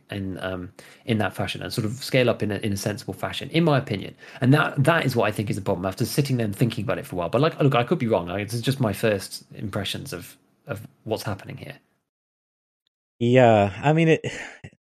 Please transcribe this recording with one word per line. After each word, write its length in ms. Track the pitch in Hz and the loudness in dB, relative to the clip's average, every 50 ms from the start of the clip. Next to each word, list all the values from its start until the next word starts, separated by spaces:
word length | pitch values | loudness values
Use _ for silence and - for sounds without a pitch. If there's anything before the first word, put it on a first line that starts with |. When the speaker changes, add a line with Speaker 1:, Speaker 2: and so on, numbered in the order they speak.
| _ _ | _ _
Speaker 1:
in, 300 | 101 101 95 95 92 - | -8 -8 -6 -6 -8 -6
um, 320 | - 92 92 92 90 92 - - - - - - _ | -6 -6 -6 -6 -8 -12 -14 -20 -20 -20 -20 -16 _
in 140 | - 113 104 | -2 0 2
that 160 | 104 92 - | 2 0 -2
fashion 260 | - 101 90 - 104 | -4 -6 -6 -6 -8
and 100 | 95 90 | -8 -6
sort 140 | - - 107 | -4 -4 -4
of 80 | 104 123 | -4 -6
scale 380 | 123 - - - 131 123 117 | -6 -6 0 2 2 4 4
up 100 | 110 - | 2 0
in 100 | 107 104 | -2 -4
a, 60 | 101 95 | -4 -4
in 160 | - 107 98 | -4 -4 -4
a 40 | 98 | -2
sensible 360 | - 107 104 104 - - 92 | -4 -4 -6 -6 -8 -10 -10
fashion, 360 | - - 95 90 - - - | -8 -8 -8 -8 -8 -10 -2
in 120 | - 160 170 | 0 2 4
my 140 | 160 143 127 | 4 4 2
opinion. 380 | - - 107 95 80 - - - - - - - | 2 -2 -6 -6 -6 -10 -14 -18 -20 -20 -8 0
And 100 | 127 123 143 | 4 4 6
that, 280 | 151 151 - - 139 135 | 4 4 0 0 2 2
that 220 | 156 170 165 147 | 4 4 4 2
is 100 | 135 - | 2 2
what 120 | 117 101 107 | 2 2 2
I 40 | |
think 200 | 101 - 107 - | 2 0 -4 -4
is 40 | 104 | -4
the 60 | 98 | -4
problem 240 | 95 101 98 85 92 | -2 -2 -2 -2 -2
after 180 | 95 92 - 131 | -4 -2 -2 -4
sitting 340 | 131 - - 139 139 131 120 | -2 0 -2 0 0 0 -2
there 80 | 113 | -2
and 100 | 101 98 | -2 0
thinking 280 | - 127 117 - - 101 | 0 0 0 0 -2 -2
about 140 | 98 92 85 | -2 -4 -4
it 80 | - | -4
for 100 | - 92 | -6 -6
a 40 | 90 | -4
while. 100 | 85 85 | -4 0
But, 120 | - 120 | 2 2
like, 180 | 139 135 135 - | 2 2 2 2
look, 160 | 156 131 - | 2 4 4
I 80 | 120 120 | 4 2
could 160 | - 180 - | 2 0 0
be 80 | 123 110 | 2 0
wrong. 240 | 110 92 85 87 | 0 0 0 -2
I, 120 | 90 101 104 | -4 -6 -6
this 120 | 104 113 | -4 -6
is 60 | 120 | -4
just 180 | 113 139 123 - | -2 -2 0 0
my 140 | 123 107 95 | 0 -2 0
first 500 | - - 113 104 95 - - - - - _ - | 0 0 0 0 0 -2 -8 -14 -16 -18 _ -14
impressions 600 | - - 98 - 107 95 - - 95 95 95 90 | -10 -10 -6 -6 -4 -4 -4 -6 -8 -8 -10 -10
of, 220 | 85 - - - _ _ _ _ _ _ | -10 -12 -14 -18 _ _ _ _ _ _
of 220 | - 110 101 - - - _ _ | -10 -10 -10 -10 -16 -20 _ _
what's 200 | 113 110 107 - | -6 -6 -4 -4
happening 340 | 110 98 98 - - - 95 | -6 -8 -8 -10 -14 -14 -14
here. 200 | - - - - _ _ _ _ _ _ _ _ _ _ _ _ _ _ _ _ _ _ _ _ _ _ _ _ _ _ _ _ 117 | -14 -16 -18 -20 _ _ _ _ _ _ _ _ _ _ _ _ _ _ _ _ _ _ _ _ _ _ _ _ _ _ _ _ 2
Speaker 2:
Yeah, 560 | 120 123 127 123 117 113 104 101 101 92 104 - | 4 6 8 8 8 8 8 6 4 2 0 2
I 100 | 143 156 | 2 4
mean, 140 | 160 165 160 | 4 4 4
it, 140 | 156 - - | 4 2 0
<sighs> 400 | - - - - - - - - - - _ _ | -4 -8 -8 -12 -14 -16 -18 -20 -20 -20 _ _